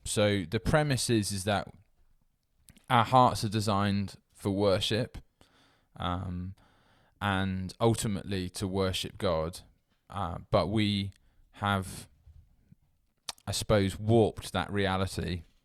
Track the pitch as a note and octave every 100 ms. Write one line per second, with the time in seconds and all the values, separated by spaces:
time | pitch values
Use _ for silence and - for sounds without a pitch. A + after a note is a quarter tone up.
0 | - A2 G#2 G2+ E2 A2 - D#3 D3+ B2+
1 | - A2+ F#2+ G2 G2+ G2 - - _ _
2 | _ _ _ _ _ _ _ - - A#2+
3 | G#2+ B2+ B2 - A2 A2 G#2 G2 G2+ G2+
4 | F#2+ - _ - G#2 F#2+ G2+ F#2+ - A2
5 | B2 - - _ _ _ _ _ _ -
6 | F2+ F2+ F#2+ F2+ F#2 - _ _ _ _
7 | _ - G2+ F#2+ F#2+ F#2 F#2 - A#2 A2
8 | A#2 G2 - F#2+ F2+ - F#2+ G2 F#2+ F#2
9 | - - G2 D#2+ D#2+ - - _ _ _
10 | - G2 F2 E2+ - G#2 E2 A2 G#2 G2+
11 | G2 - _ _ _ - G2+ G2 F#2 -
12 | - _ - - - _ _ - _ _
13 | _ _ - - - - - G#2+ G2 F2
14 | G#2+ A#2 G#2 - - F#2 - G2+ F#2+ F#2+
15 | F#2+ - E2+ F2 - _